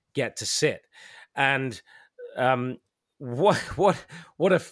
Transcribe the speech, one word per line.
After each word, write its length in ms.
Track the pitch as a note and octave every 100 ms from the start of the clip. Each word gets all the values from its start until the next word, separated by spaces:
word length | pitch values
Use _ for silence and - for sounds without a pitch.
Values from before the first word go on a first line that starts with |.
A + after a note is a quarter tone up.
| _
get 240 | - A#2 -
to 80 | A2
sit?" 360 | - D3+ F#2 - - - - - -
And, 460 | C3+ C3+ C3 A2 - - _ - - -
um, 400 | B2+ B2+ B2+ - _ _ _ _
what, 380 | C3 A#2+ G3+ E3+
<laughs> 220 | - -
what, 280 | G3 E3+ - - - -
what 140 | F3
a, 80 | F3+ -